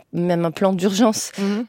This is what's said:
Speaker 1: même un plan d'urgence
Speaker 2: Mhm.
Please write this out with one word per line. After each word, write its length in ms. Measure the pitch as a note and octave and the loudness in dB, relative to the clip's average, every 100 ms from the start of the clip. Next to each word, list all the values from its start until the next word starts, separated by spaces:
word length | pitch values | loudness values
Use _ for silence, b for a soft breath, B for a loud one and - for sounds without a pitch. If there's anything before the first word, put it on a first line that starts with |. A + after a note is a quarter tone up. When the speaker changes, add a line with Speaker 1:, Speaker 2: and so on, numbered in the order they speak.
| - | -4
Speaker 1:
même 320 | E3 F3 E3+ | -4 0 0
un 80 | E3+ | 0
plan 200 | D#3+ G3 | 0 0
d'urgence 600 | F#3+ G3 F#3+ A#3 A3 - - | 2 0 2 2 2 -6 -4
Speaker 2:
Mhm. 300 | G3 G#3 | -2 -2